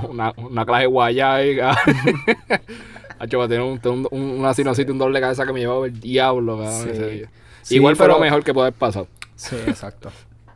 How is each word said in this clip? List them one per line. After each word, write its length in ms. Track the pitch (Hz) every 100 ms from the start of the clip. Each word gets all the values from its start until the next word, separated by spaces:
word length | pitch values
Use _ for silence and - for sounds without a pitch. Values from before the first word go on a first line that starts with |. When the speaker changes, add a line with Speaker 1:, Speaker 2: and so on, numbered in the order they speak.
Speaker 1:
no, 60 | 117
una, 240 | 120 113 -
una 300 | 123 117 113
clase 200 | 123 127
guayá 460 | 127 120 127 135 135
ahí, 200 | 143 135
cabrón. 220 | 131 123 147
<laughs> 80 | 135 143 147 208 233 - - - 233 - - - -
Hacho, 280 | 117 127 117
tenía 140 | 117 127
un, 140 | 127
un, 240 | 131 127 135
un, 100 | 135 135 131
una 140 | 135
sinusitis, 380 | 127 139 131 135
un 60 | 135
dolor 160 | 131
de 60 | 135
cabeza 240 | 131 127 135
que 60 |
me 60 | 131
llevaba 240 | 120 127 131
el 120 | 113
diablo, 580 | 113 131 131 123 117 110
cabrón, 240 | 110 113
Speaker 2:
Sí. 60 | 117
Speaker 1:
ese 200 | 110 107
día. 180 | 107 - - - -
Speaker 2:
Sí, 140 | - 127
Speaker 1:
Igual 200 | 139 156
fue 120 | 185
lo 60 | 160
Speaker 2:
pero 80 | 156
Speaker 1:
mejor 180 | 147
que 100 | 147
puede 180 | 131 127
pasar. 320 | 120 123 101 92 - - -
Speaker 2:
Sí, 200 | - 120 113
exacto. 420 | - 101 - - - - - -